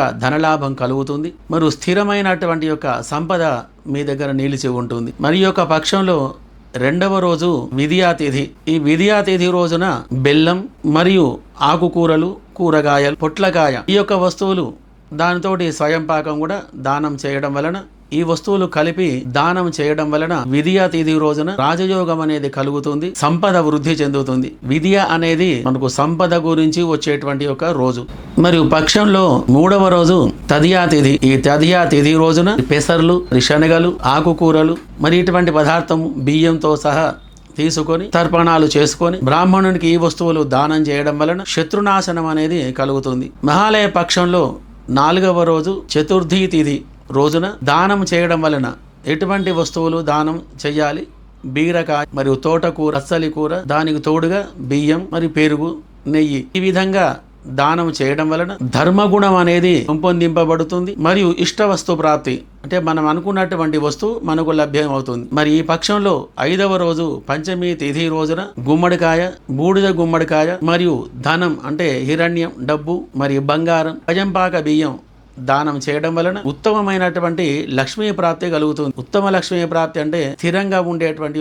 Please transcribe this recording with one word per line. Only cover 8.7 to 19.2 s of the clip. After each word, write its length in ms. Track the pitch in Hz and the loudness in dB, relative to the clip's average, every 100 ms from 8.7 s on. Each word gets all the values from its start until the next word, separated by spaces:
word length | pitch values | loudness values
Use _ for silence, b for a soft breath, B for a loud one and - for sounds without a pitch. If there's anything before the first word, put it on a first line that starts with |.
| 160 | 0
విధియా 420 | 147 160 196 208 | 2 2 2 2
తిథి 260 | 196 185 180 180 | 2 0 2 0
రోజున 420 | 175 170 185 123 - | 0 0 -2 -4 -4
బెల్లం 540 | 127 135 147 160 180 196 - 151 | -2 2 4 2 0 -4 -8 -2
మరియు 540 | 151 180 190 139 - - - | 2 4 4 2 -2 -12 -2
ఆకుకూరలు, 720 | 143 165 170 170 165 160 175 202 - - | 0 2 0 0 2 2 0 -6 -14 -4
కూరగాయలు, 600 | 175 156 147 143 143 151 | 0 2 2 2 0 0
పొట్లకాయ, 640 | 156 156 190 170 151 123 104 | -4 0 0 2 0 0 0
ఈ 40 | |
యొక్క 200 | 196 202 | 0 2
వస్తువులు 760 | 196 180 180 196 185 127 107 - - - 151 | 0 0 -2 -2 -2 -4 -8 -20 -20 -12 -4
దానితోటి 520 | 170 180 190 190 170 | -2 -2 -2 -2 -2
స్వయం 340 | - 151 165 156 | -2 -2 -2 -2
పాకం 340 | 156 151 151 | -4 -2 -4
కూడా 220 | 160 196 - - | -4 -6 -10 -8
దానం 420 | 131 143 151 139 143 | -4 -2 -4 -6 -6
చేయడం 280 | 139 143 | -4 -4
వలన 240 | 139 156 185 - - - | -4 -4 -6 -10 -20 -8
ఈ 100 | 147 | -4
వస్తువులు 420 | 165 165 - 196 185 | -2 -2 0 -2 0
కలిపి 580 | 151 160 165 180 127 | 0 -2 0 -2 -2